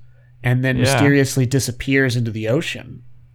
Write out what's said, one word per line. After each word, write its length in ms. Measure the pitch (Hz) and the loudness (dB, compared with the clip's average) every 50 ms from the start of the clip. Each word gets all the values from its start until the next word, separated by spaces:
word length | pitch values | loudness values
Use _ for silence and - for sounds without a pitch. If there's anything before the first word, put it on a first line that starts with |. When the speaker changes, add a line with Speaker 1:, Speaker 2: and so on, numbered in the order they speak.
| - - - - - - - - - | -20 -20 -20 -20 -20 -20 -20 -6 -2
Speaker 1:
and 200 | 123 123 127 127 | 0 0 2 2
then 120 | 131 127 | 0 0
Speaker 2:
Yeah. 80 | 127 123 | 2 2
Speaker 1:
mysteriously 640 | 135 139 - 143 143 143 139 135 127 - 135 127 | 2 4 4 4 4 4 4 2 2 0 0 0
disappears 680 | 123 135 135 - - 117 - - - 135 135 135 131 117 123 | 0 0 -2 -2 -4 -6 -8 -4 -2 0 2 2 0 0 -2
into 140 | 117 113 | -4 -4
the 160 | 104 110 107 107 | -4 -4 -2 -2
ocean. 540 | 120 156 170 - - 113 - - - - - - - - - - - | -2 -2 -2 -4 -8 -12 -14 -16 -18 -20 -20 -20 -20 -20 -20 -20 -20